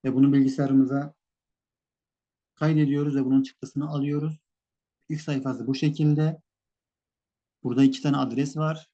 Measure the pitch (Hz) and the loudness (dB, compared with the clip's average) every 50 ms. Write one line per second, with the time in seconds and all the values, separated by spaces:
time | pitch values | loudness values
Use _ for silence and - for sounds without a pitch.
0 | - 131 120 131 139 139 139 139 135 135 135 143 139 131 135 135 131 127 139 139 | -6 -4 2 4 4 4 6 4 2 2 0 -2 -2 2 4 4 4 4 0 -4
1 | 143 151 _ _ _ _ _ _ _ _ _ _ _ _ _ _ _ _ _ _ | -6 -6 _ _ _ _ _ _ _ _ _ _ _ _ _ _ _ _ _ _
2 | _ _ _ _ _ _ _ _ _ _ _ _ 156 156 160 156 151 139 143 143 | _ _ _ _ _ _ _ _ _ _ _ _ 0 2 2 2 2 2 0 -2
3 | 147 147 139 139 131 127 135 135 135 - - _ - - _ 139 147 151 151 143 | -2 -2 -2 -2 0 4 2 2 2 0 -8 _ -16 -10 _ -8 -8 -6 -4 -4
4 | 139 143 147 147 147 156 156 - _ _ _ _ _ _ _ _ _ _ _ _ | -4 -2 -2 -4 -4 -6 -8 -10 _ _ _ _ _ _ _ _ _ _ _ _
5 | _ _ 156 151 - - 147 135 135 135 127 - 120 135 135 - - 151 151 - | _ _ -10 -8 -6 -4 -6 -4 -4 -6 -6 -6 -4 -4 -4 -2 -2 -2 0 2
6 | 151 151 147 151 156 156 160 - _ _ _ _ _ _ _ _ _ _ _ _ | 2 2 2 2 0 -2 -2 -6 _ _ _ _ _ _ _ _ _ _ _ _
7 | _ _ _ _ _ _ _ _ _ _ _ _ _ 123 120 127 139 135 135 - | _ _ _ _ _ _ _ _ _ _ _ _ _ -4 2 4 4 4 2 0
8 | - 147 139 143 135 113 117 131 139 143 - 156 156 156 160 156 - _ | -2 -2 -2 0 -2 -4 -2 -4 -4 -4 -4 -4 -4 -4 -4 -6 -12 _